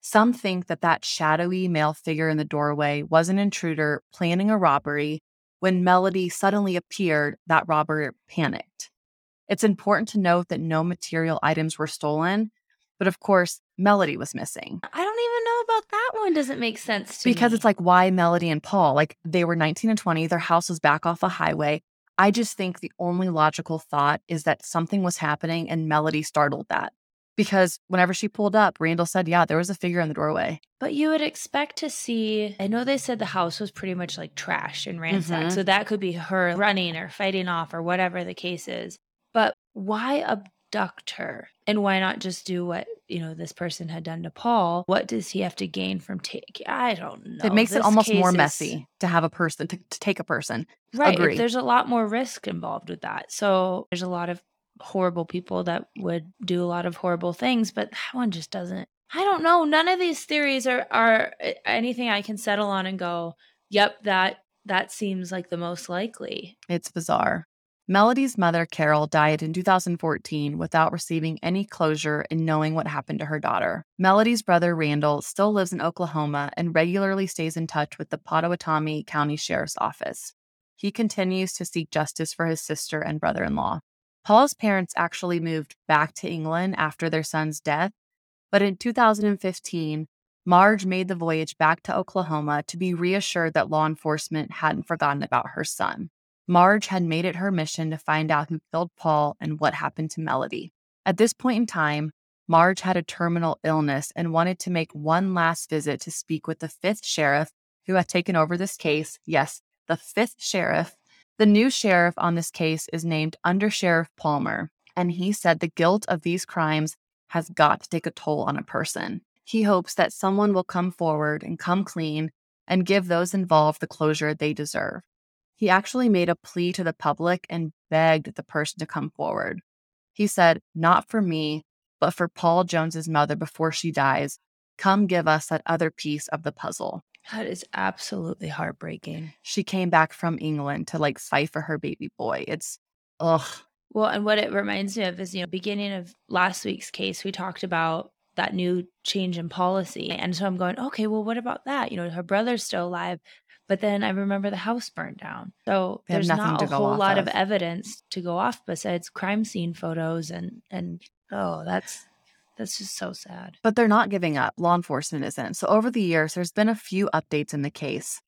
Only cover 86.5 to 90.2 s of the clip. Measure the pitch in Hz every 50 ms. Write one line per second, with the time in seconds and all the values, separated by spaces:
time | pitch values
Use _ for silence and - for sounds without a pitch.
86.5 | 160 170 180 190 185 - 156 156 147 _ 165 165 160 160 156 - - 156 156 156
87.5 | 151 - _ 156 147 151 170 196 - _ _ _ _ _ _ _ _ _ _ _
88.5 | - 202 202 202 190 180 - 240 226 254 240 220 220 208 208 208 202 190 - 190
89.5 | 180 - _ - - 170 160 156 151 156 156 - _ _